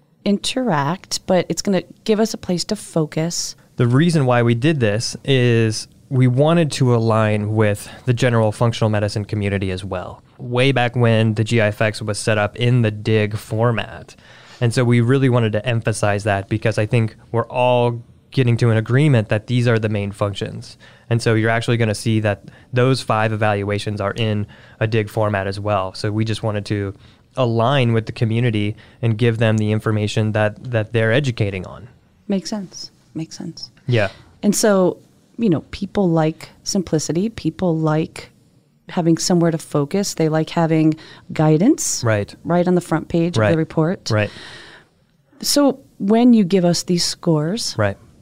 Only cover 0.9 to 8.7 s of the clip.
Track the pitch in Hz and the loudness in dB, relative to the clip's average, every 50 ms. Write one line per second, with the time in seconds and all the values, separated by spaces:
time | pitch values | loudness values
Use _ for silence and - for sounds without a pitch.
0.9 | 175 - - - - - - - 190 233 226 - - - - 202 190 175 - - | -4 -6 -6 -10 -10 -8 -2 0 0 0 0 -2 -4 -4 -2 -2 -2 -2 -2 -6
1.9 | - _ - - 214 196 226 214 - - - - 180 170 - - 214 208 - - | -18 _ -2 0 0 2 0 -2 -2 -8 -6 -6 -4 -4 -2 -4 -6 -8 -8 -6
2.9 | - 165 156 151 - 156 160 175 - - - - - _ _ _ _ - 123 117 | -4 -2 -2 -2 -2 -4 -4 -4 -4 -6 -8 -8 -12 _ _ _ _ 0 2 4
3.9 | 123 135 170 175 160 156 131 123 123 123 117 117 120 120 123 160 170 139 117 104 | 4 4 4 4 4 2 2 2 2 2 4 2 2 2 2 0 2 2 2 0
4.9 | 101 123 - - - - - 139 135 127 123 123 117 113 113 110 110 - - - | 0 0 -4 -6 -8 -8 -2 0 2 2 4 4 4 4 2 0 -2 -4 -10 -14
5.9 | _ _ _ - 139 127 127 127 120 131 147 156 170 175 165 139 - - 135 123 | _ _ _ -4 2 2 4 4 4 2 2 4 4 2 2 0 0 0 2 2
6.9 | 120 117 113 113 110 110 110 107 107 104 104 104 107 110 110 104 101 - - - | 2 2 2 2 2 2 2 2 0 0 -2 -2 0 2 2 2 0 -2 -8 -16
7.9 | - - - 127 120 - 135 123 117 113 110 107 - - 123 113 | -18 -10 -2 -2 0 2 2 2 2 2 2 0 0 0 0 0